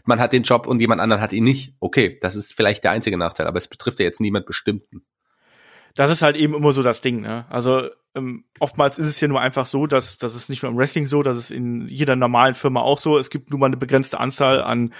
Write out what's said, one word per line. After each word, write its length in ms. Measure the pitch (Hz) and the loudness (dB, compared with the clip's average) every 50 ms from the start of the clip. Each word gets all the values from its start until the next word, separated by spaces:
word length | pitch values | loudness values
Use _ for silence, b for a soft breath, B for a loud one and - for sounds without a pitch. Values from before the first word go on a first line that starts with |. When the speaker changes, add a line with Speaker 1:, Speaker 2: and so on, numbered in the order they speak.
| B | B
Speaker 1:
man 160 | - 120 113 | 0 2 2
hat 120 | 123 117 131 | 2 2 2
den 120 | 127 117 | 2 2
Job 240 | - 123 117 - - | 2 2 2 2 0
und 100 | 127 117 | 0 2
jemand 220 | 117 113 113 80 | 2 2 2 2
anderen 200 | 98 113 110 101 | 2 2 2 2
hat 120 | 110 104 95 | 0 0 0
ihn 100 | 107 113 | 2 2
nicht. 320 | 127 135 135 - - - _ | 2 2 2 -2 -10 -10 _
Okay, 380 | - - - 139 113 87 - - | -8 -2 0 2 2 0 0 -4
das 160 | - 92 98 | -6 -6 -6
ist 180 | 104 104 - - | -6 -10 -6 -4
vielleicht 300 | - 110 101 104 - - | 0 0 0 0 2 0
der 80 | 90 98 | 0 0
einzige 240 | 110 - 110 95 90 | 0 0 -2 -2 -2
Nachteil, 300 | 85 85 - - 78 82 | -2 -2 -4 -4 -4 -4
aber 100 | 85 92 | -4 -6
es 80 | - | -6
betrifft 320 | - - - - 120 - - | -8 -12 -10 -8 -6 -4 -2
ja 60 | 98 | -2
jetzt 160 | 87 - - | -2 -2 -2
niemand 260 | 110 104 101 101 - | -2 -2 -2 -4 -4
Bestimmten. 580 | - - - - - 107 101 - _ - 95 - _ _ b b b b b b b b b b b b b b b b | -6 -10 -6 -4 -4 -4 -4 -8 _ -20 -20 -20 _ _ b b b b b b b b b b b b b b b b
Speaker 2:
Das 120 | - 139 147 | 0 2 2
ist 140 | 165 156 160 | 2 4 4
halt 140 | 147 147 | 2 4
eben 180 | 151 156 151 151 | 4 2 0 2
immer 180 | 151 147 147 135 | 2 2 2 2
so 120 | 135 127 | 4 2
das 160 | 123 113 - | 2 0 0
Ding, 200 | - 131 123 113 | 0 -2 -2 -2
ne? 260 | 107 107 110 117 117 - | -4 -8 -10 -10 -10 -8
Also, 400 | - 123 120 127 131 131 123 - - _ _ _ - | -6 -2 0 2 2 0 0 -4 -8 _ _ _ -10
ähm, 300 | 139 131 127 123 - - _ _ _ | -10 -8 -8 -10 -12 -16 _ _ _
oftmals 380 | 156 139 - 151 143 139 - - | -4 -2 0 2 2 2 0 0
ist 100 | 156 151 | -2 0
es 120 | 143 - | 0 0
ja 60 | 156 | 0
nur 140 | 143 139 131 | 0 0 0
einfach 260 | 123 131 127 139 127 | 0 0 -2 -2 -4
so, 220 | - - 139 151 147 | -2 -2 -2 0 0
dass, 300 | 143 131 120 - - - | 0 0 0 -2 -4 -6
dass 180 | 123 117 113 | -6 -8 -6
es 120 | 120 - - | -8 -8 -8
nicht 140 | 139 - - | -8 -6 -6
nur 80 | 120 | -4
im 80 | 117 120 | -2 0
Wrestling 280 | 135 139 - 165 147 | 0 0 0 -2 -2
so, 160 | 131 147 147 143 | 0 0 0 2
dass 140 | 135 123 | 0 0
es 140 | 120 117 - | -2 -4 -8
in 380 | - 127 123 120 120 120 - 123 | -8 -6 -6 -6 -6 -6 -8 -8
jeder 260 | 131 135 151 139 131 | -6 -2 0 0 2
normalen 400 | 127 127 120 123 120 127 131 123 | 2 2 2 4 4 4 4 2
Firma 280 | - - 139 127 120 113 | 0 -2 -2 0 0 2
auch 160 | 135 135 - | 2 0 0
so, 200 | - 156 151 143 | 2 2 2 2
es 120 | 131 - | 2 0
gibt 200 | - 143 - - | -6 -10 -8 -8
nun 80 | 147 139 | -2 0
mal 80 | 135 | 0
eine 100 | 131 131 | 0 0
begrenzte 440 | 127 139 127 139 135 135 - - - | -2 0 2 2 2 2 0 -2 -4
Anzahl 420 | 120 135 - - 143 131 135 131 120 | -4 -4 -2 0 2 2 2 2 0
an 300 | 120 120 120 120 117 B B | 0 0 0 -2 -2 B B